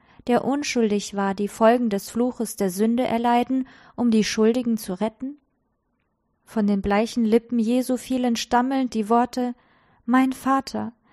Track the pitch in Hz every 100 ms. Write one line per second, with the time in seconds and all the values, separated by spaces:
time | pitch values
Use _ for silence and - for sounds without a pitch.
0 | _ - - 240 - 285 294 247 226 208
1 | - 202 196 196 202 - 226 247 233 196
2 | - 226 247 - 214 - 196 185 226 233
3 | 254 233 240 240 247 262 254 - - -
4 | 240 220 202 - 220 247 226 226 - 180
5 | 220 - 269 294 _ _ _ _ _ _
6 | _ _ _ _ _ 226 202 202 202 202
7 | 226 240 220 226 226 240 220 247 247 247
8 | - 254 247 226 - 240 262 269 254 220
9 | 208 233 247 254 247 - _ _ _ _
10 | - 254 262 262 262 269 - 220 220 -
11 | _